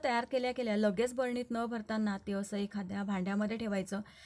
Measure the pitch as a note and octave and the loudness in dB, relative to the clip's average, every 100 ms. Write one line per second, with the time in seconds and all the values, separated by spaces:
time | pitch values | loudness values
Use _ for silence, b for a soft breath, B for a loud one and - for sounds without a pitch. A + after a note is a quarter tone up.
0 | D4 A#3 B3 C4 B3+ B3 A#3 G#3 G#3+ F#3+ | 4 2 2 0 0 0 2 4 4 4
1 | B3 B3 B3 B3 B3 A#3 A#3 A#3 G#3+ A3 | 2 0 0 -2 -2 -2 -2 -4 -2 0
2 | G#3+ G3 - G3 G3+ G3+ G3+ G3+ F#3 G3+ | 0 0 -2 -2 -2 -2 -2 -4 -4 -4
3 | G3+ F#3+ F3+ G3+ G#3 A3 A3+ G3 F#3 - | -2 0 0 0 0 0 -2 -2 -2 -4
4 | B B | B B